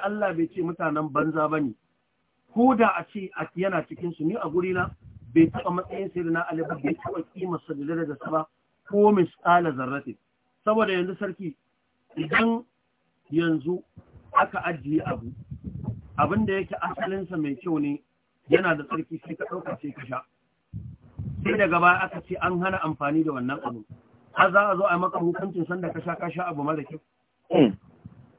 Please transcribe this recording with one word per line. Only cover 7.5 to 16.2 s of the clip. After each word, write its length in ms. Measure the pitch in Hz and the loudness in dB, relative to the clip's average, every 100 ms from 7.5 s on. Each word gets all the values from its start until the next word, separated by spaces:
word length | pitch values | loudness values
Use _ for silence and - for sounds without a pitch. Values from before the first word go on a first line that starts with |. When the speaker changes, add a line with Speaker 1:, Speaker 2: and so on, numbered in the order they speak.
| 160 - | -6 -6
Speaker 1:
sa 80 | |
da 100 | 143 | -8
darajar 320 | 147 165 151 135 | -4 -4 -4 -6
sa 120 | 143 | -4
ba, 160 | 156 156 _ _ _ - | -4 -4 _ _ _ -2
ko 240 | 202 208 | 6 8
misqala 600 | 202 170 _ 175 175 165 131 | 8 4 _ 4 6 4 -2
zarratin. 400 | 127 143 127 - _ _ _ _ | -4 -6 -8 -16 _ _ _ _
Saboda 280 | 214 220 208 | 0 2 2
yanzu 220 | 185 180 185 | 0 -2 -4
sarki, 380 | 196 175 175 - _ _ _ _ _ 160 | -8 -6 -10 -10 _ _ _ _ _ -6
idan 480 | 156 156 226 233 240 _ _ _ _ _ - | 0 2 2 0 -6 _ _ _ _ _ -2
yanzu 520 | 156 170 156 147 180 - - - - - | 0 2 0 -2 -6 -6 -20 -20 -20 -2
aka 260 | - - 175 | 2 2 0
ajiye 380 | 170 160 139 156 - | -6 -6 -2 0 0
abu, 260 | 233 117 - - - - - - - - | -6 -8 -14 -14 -12 -12 -10 -8 -10 -6
abin 280 | - | 0